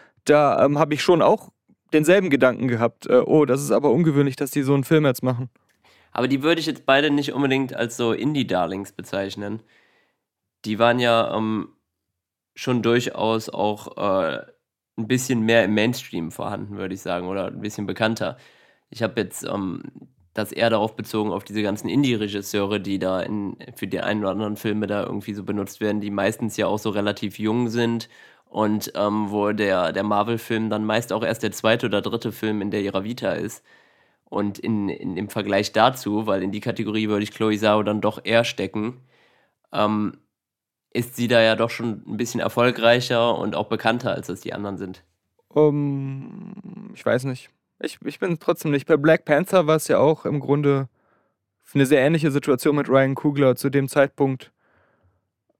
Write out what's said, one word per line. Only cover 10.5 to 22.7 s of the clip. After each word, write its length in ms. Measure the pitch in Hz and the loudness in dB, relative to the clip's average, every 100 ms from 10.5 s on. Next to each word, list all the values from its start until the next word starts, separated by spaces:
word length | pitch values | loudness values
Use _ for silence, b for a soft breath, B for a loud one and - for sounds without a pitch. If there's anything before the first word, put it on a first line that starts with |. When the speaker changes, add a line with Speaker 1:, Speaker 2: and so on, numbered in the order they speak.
| _ | _
Speaker 2:
Die 160 | 107 107 | -6 2
waren 200 | 117 120 | 4 4
ja, 360 | 123 113 110 107 | 4 4 2 0
ähm, 320 | 110 110 - _ _ _ _ _ _ _ _ - | -2 -2 -6 _ _ _ _ _ _ _ _ -10
schon 260 | - 123 | -2 0
durchaus 680 | 113 120 117 - 110 110 - | 2 2 0 -2 -2 -2 -4
auch, 480 | - 104 104 - - | -2 -2 -2 -10 -4
äh, 400 | 101 95 82 62 - _ _ _ _ - | 0 0 0 -4 -10 _ _ _ _ -10
ein 100 | 113 | -2
bisschen 320 | 127 127 123 | -2 0 0
mehr 240 | 110 117 98 | 4 4 4
im 80 | |
Mainstream 580 | 107 113 127 - 90 82 | 2 0 -2 -6 -8 -8
vorhanden, 460 | - 104 101 101 101 | -8 -8 -8 -10 -10
würde 160 | 95 | -10
ich 80 | 95 | -8
sagen, 260 | - 87 90 | -6 -6 -4
oder 200 | 98 92 | -6 -6
ein 120 | - | -8
bisschen 260 | 101 - 101 | -10 -8 -6
bekannter. 520 | 90 110 - 101 - b b b b b | 0 0 0 -6 -8 b b b b b
Ich 140 | - | -6
hab 140 | 113 - | -4 -2
jetzt, 260 | 92 - | -6 -6
ähm, 400 | - 101 95 - - - - _ _ | -8 -6 -6 -8 -12 -18 -20 _ _
das 200 | - 104 | -8 -6
eher 160 | - 117 | 0 0
darauf 260 | 110 110 - | 2 0 -4
bezogen, 360 | - 110 107 | -6 -4 -2
auf 120 | 92 - | -4 -6
diese 180 | 104 | -4
ganzen 260 | 104 101 107 | -2 -4 -2
Indie-Regisseure, 920 | 117 139 113 107 101 101 104 101 | 0 2 0 -2 -6 -4 -2 -2